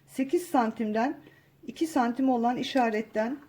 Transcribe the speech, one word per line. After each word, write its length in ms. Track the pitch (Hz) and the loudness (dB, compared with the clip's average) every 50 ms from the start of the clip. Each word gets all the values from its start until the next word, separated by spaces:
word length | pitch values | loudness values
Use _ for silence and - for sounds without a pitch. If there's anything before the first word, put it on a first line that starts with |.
| _ | _
Sekiz 400 | - - - 262 269 - 349 349 | -8 -4 -4 -2 0 0 -2 0
santimden 680 | - - 262 226 220 226 - 226 214 214 220 240 285 330 - - - - - _ _ _ _ - | 0 2 2 2 2 0 -2 -4 -2 0 0 0 -2 -2 -6 -12 -20 -20 -20 _ _ _ _ -16
iki 200 | - - - 330 | -12 -6 -4 -4
santim 420 | 320 - 277 233 240 233 - 269 262 | 0 2 2 2 2 0 0 2 2
olan 280 | 254 233 226 240 247 | 2 2 2 0 0
işaretten 800 | - 254 - - 269 240 226 214 214 220 - - 214 220 240 294 294 - | -2 -2 -2 0 2 2 2 0 -2 -4 -4 -2 -2 -2 -2 -4 -8 -12